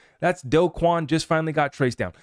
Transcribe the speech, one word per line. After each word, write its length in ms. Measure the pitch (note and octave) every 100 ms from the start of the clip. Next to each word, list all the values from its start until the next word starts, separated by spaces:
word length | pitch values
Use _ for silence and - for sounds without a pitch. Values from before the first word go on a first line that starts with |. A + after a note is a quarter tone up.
| _ _
That's 220 | E3+ C#3+
Do 280 | B2+ D3+ F3
Kwon 360 | - E3+ E3+ D3+
just 220 | D#3 -
finally 260 | D#3+ D#3+
got 200 | D3+ C#3+
traced 260 | - C3 A#2
down. 140 | F#2+ -